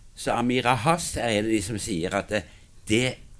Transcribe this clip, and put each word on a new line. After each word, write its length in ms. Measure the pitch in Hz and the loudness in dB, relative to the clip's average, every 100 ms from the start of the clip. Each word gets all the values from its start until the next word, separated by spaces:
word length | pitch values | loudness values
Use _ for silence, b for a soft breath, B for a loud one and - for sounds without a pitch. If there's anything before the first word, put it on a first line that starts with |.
| - - | -20 -6
Så 180 | 131 113 | -2 0
Amira 400 | 120 123 120 127 | 2 2 2 2
Hass 400 | 139 175 - - | 2 0 -2 -2
er 140 | 117 | 0
en 160 | 104 110 | 2 2
av 60 | |
de 100 | 110 | 0
som 180 | 95 104 | 0 -6
sier 340 | 117 87 87 | -4 -2 0
at, 180 | 98 - | -2 -2
eh, 100 | 104 b b b - - | -4 b b b -16 0
det 280 | 110 127 - - | 2 2 -4 -14